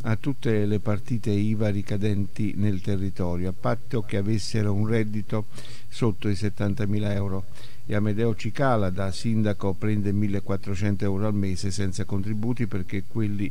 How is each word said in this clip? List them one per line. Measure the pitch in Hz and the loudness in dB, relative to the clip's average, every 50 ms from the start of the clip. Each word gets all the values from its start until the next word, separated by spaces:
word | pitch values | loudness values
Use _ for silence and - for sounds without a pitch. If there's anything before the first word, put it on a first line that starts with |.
| - | 0
a | 113 110 | 0 0
tutte | 107 - 147 131 - - 120 110 107 101 | 0 0 0 -2 0 0 0 2 2 2
le | 101 107 98 | 2 2 0
partite | 90 110 104 101 - - 123 107 98 107 | 0 0 0 0 0 0 -2 0 0 0
iva | 101 101 104 107 110 104 110 | 2 2 2 2 0 0 0
ricadenti | 104 98 101 98 - 104 101 101 107 101 98 101 95 - - 107 98 - | 0 0 0 0 0 0 0 0 0 2 0 0 0 0 0 -2 0 0
nel | - 101 107 98 90 | 0 0 0 0 0
territorio, | 92 107 101 95 98 98 92 - 92 87 87 87 90 92 | 0 0 0 0 0 0 0 0 0 0 0 0 0 -2
a | 90 | -2
patto | - - 123 120 - - - - 113 110 | 0 0 0 0 0 -2 -2 -2 -2 0
che | - 110 | 0 0
avessero | 101 98 104 113 104 101 - - 110 104 104 98 | 0 2 2 0 0 0 0 0 0 2 2 2
un | 101 110 | 2 2
reddito | 107 117 113 110 107 104 107 101 - 113 107 104 - - - - - - - - - | 2 2 0 0 0 0 -2 -2 -2 -2 -2 -2 -2 -2 -2 -4 -4 -2 -2 -2 -2
sotto | - - 127 113 95 - - 107 | -2 0 0 2 2 0 0 0
i | 101 | 0
settantamila | 90 104 104 - - 101 101 98 92 104 98 104 104 104 104 101 | 0 0 0 0 0 0 0 0 0 0 0 0 0 0 0 0
euro. | 101 101 98 95 95 95 - - - - - - - - | 0 0 0 0 -2 -2 -2 -2 -2 -2 -2 -2 -2 -2
E | - 107 | 0 0
Amedeo | 104 104 107 104 107 117 117 107 | 2 2 2 2 2 2 0 0
Cicala, | - - 110 - - 139 135 120 110 98 92 | 0 -2 -2 0 0 2 2 2 2 2 0
da | 92 98 95 95 | 0 0 -2 -2
sindaco, | 92 - - 117 110 110 107 104 98 - 107 98 90 | -2 -2 0 0 2 2 2 2 0 0 0 0 0
prende | 92 107 107 107 104 98 101 | 0 0 0 2 2 2 2
millequattrocento | 98 101 107 101 98 101 - - 98 98 101 98 98 90 101 104 101 95 107 | 2 2 2 0 0 0 0 -2 -2 -2 -2 -2 -2 0 0 0 0 0 0
euro | 98 95 95 107 | 0 0 0 0
al | 107 104 | 0 0
mese | 101 98 95 92 87 - 98 | 0 0 0 0 0 -2 -2
senza | 92 98 98 98 95 - 95 | 0 0 0 0 0 0 0
contributi | - 98 98 98 107 110 104 110 120 127 120 120 | 0 0 0 0 0 0 0 0 0 0 0 0
perché | 101 - 92 90 - 110 98 92 | 0 0 -2 -2 -2 -2 -2 -2
quelli | - - 117 107 104 104 101 101 - | -2 0 0 0 0 0 0 0 -2